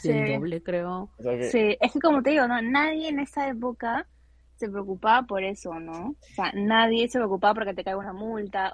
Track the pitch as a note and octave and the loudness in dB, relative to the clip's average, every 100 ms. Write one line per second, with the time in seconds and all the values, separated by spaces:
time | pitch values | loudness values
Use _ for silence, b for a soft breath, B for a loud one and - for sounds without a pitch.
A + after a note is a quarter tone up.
0 | D#3+ D3 C#3 C#3 D#3+ E3 F3 F3 F3 F#3 | 0 2 2 0 -2 -4 -4 -4 -2 -6
1 | G3+ - - B2 B2 A#3+ G#3+ - B3 D4 | -8 -8 -4 -2 0 2 2 2 0 2
2 | D#4+ C#4+ C4 D4+ A#3+ A#3+ A3+ C#4 D4+ D#4 | 4 4 4 4 2 0 0 2 2 0
3 | D#4+ C#4+ C#4 - C#4 A#3 B3 A#3 A#3 B3+ | -2 -4 -4 -4 -4 -4 -6 -6 -4 -4
4 | F4+ _ _ _ _ _ G#3+ G3 G3 F#3 | -6 _ _ _ _ _ -8 -6 -6 -2
5 | G#3+ A#3+ B3 G3 F#3+ G3+ F3+ E3 E3 E3 | 4 4 4 -2 -4 -6 -10 -10 -10 -8
6 | G#3 D4 - - F3+ G3+ G#3 A3+ A3+ A3+ | -8 -10 -12 -4 -4 0 2 4 4 4
7 | A#3+ B3+ G#3+ F#3+ G#3 G#3+ G3+ F#3 F#3+ G3 | 0 0 0 2 2 2 -2 -4 -4 -6
8 | G3 F#3+ A3 A3 G3+ G3 F#3+ | -6 -8 -8 -6 -6 -2 -2